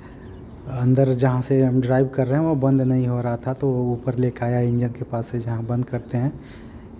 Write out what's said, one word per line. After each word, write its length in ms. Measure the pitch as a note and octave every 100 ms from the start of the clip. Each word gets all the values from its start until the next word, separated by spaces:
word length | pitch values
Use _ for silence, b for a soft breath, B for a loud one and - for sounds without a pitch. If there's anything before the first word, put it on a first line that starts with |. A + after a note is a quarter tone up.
| B B B B - - -
अंदर 400 | B2+ B2 C3 C3 B2
जहाँ 260 | C3 B2+
से 200 | B2 C3+
हम 180 | C3 B2+
drive 280 | B2 C3 C3+
कर 180 | C3+ B2
रहे 120 | C#3+
हैं, 80 | D#3+
वो 80 | D3
बंद 260 | C3+ C3+
नहीं 240 | C3 C3 B2
हो 140 | B2
रहा 160 | A#2+ A#2
था, 160 | C3
तो 160 | C3 C#3
वो 240 | B2+ B2
ऊपर 220 | A#2+ C3 A#2+
लेके 300 | B2 B2 A#2+
आया 160 | B2
इंजन 280 | A#2+ A#2+ B2
के 160 | A#2+ A#2
पास 220 | A#2 A#2
से, 120 | A#2+
जहाँ 240 | A2+ A2+ A2+
बंद 200 | B2 B2
करते 340 | A#2+ - B2
हैं। 140 | C3+ - B B B B B -